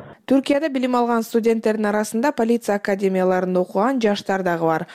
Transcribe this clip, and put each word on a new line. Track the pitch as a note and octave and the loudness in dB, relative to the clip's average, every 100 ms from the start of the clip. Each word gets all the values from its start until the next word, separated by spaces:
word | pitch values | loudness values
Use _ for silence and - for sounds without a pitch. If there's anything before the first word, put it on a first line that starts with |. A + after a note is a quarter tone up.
| - - - | -20 -18 0
Түркияда | C4+ C4 C#4+ D#4 | 0 2 0 0
билим | C4 B3 | -2 0
алган | B3 A#3 A#3 | 0 2 0
студенттердин | A3 A#3 A3+ A3+ A3 G#3+ G#3 | 0 0 2 2 0 0 0
арасында | G#3+ G#3+ A3+ C#4+ C#4+ | 0 -2 0 0 0
полиция | A3+ A#3 - | 0 0 0
академияларында | G3+ - G3 G3 F#3+ F#3 F#3 F#3 F3+ | -2 -2 0 0 2 2 2 0 0
окуган | F3+ F#3+ A#3 C4+ | 0 0 0 2
жаштар | A3 G3+ - F#3+ | 0 0 -2 -2
дагы | F#3 E3+ E3 | 0 0 0
бар. | D#3+ E3+ | 0 -4